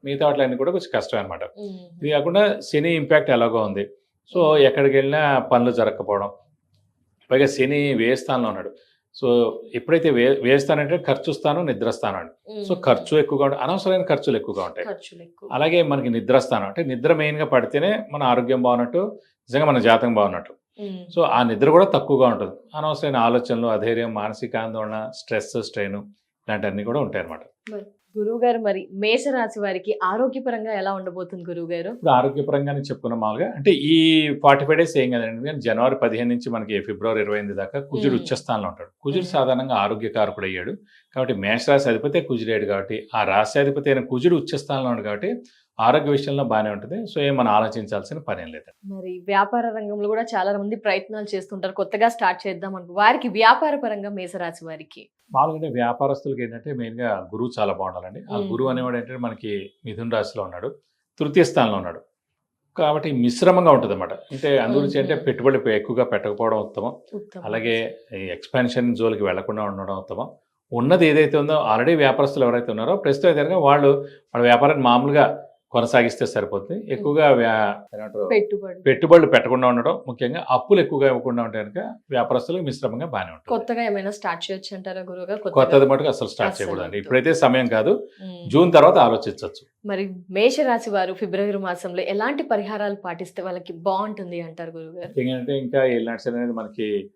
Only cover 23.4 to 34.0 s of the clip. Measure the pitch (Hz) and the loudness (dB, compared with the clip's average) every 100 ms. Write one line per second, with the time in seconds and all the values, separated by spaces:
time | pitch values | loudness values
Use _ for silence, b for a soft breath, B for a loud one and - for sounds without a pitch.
23.4 | 120 117 117 107 107 113 117 107 104 107 | 0 -2 0 0 0 -2 -2 -4 -6 -8
24.4 | 117 113 113 110 107 110 110 - - 110 | -8 -6 -6 -6 -6 -8 -10 -14 -6 -6
25.4 | 104 120 104 - 101 101 101 _ _ _ | -4 -8 -8 -6 -6 -6 -12 _ _ _
26.4 | - 107 104 98 104 135 113 98 80 78 | -8 -4 -4 -6 -4 -4 -4 -6 -8 -12
27.4 | - _ - 208 208 _ _ 214 208 233 | -18 _ -16 -16 -16 _ _ -6 -6 0
28.4 | 247 233 214 190 - 190 214 240 277 262 | 0 0 -2 -4 -8 -4 0 0 0 -2
29.4 | 220 220 202 180 202 214 185 214 262 269 | -4 -6 -6 -6 -6 -4 -2 0 -2 -2
30.4 | 247 233 220 208 190 196 185 175 175 185 | -6 -6 -6 -4 -4 -6 -8 -10 -12 -12
31.4 | 170 170 170 175 180 240 165 127 135 139 | -10 -10 -8 -6 -8 -4 2 4 4 -2
32.4 | 147 139 143 143 139 135 120 117 107 110 | -2 -2 -2 -6 -8 -8 -6 -4 -4 -2
33.4 | 202 196 143 170 147 160 | -6 -2 2 2 2 4